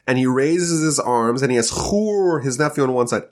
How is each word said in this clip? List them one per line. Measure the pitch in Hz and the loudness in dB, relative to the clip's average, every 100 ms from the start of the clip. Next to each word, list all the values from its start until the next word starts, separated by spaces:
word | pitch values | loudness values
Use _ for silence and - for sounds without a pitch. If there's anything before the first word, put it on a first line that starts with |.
| - | -2
and | 127 | 0
he | 131 | 2
raises | 127 143 170 170 160 | 2 2 0 0 0
his | 156 139 | 0 0
arms, | 117 120 117 123 | 0 0 0 0
and | 135 | 0
he | 123 | 0
has | 113 | 0
Hur, | - - 208 214 202 180 156 | -2 -2 -2 0 0 0 0
his | 135 123 | -2 -2
nephew, | 151 151 | -2 0
on | 131 | 0
one | 123 120 | 0 0
side, | 107 - | -2 -4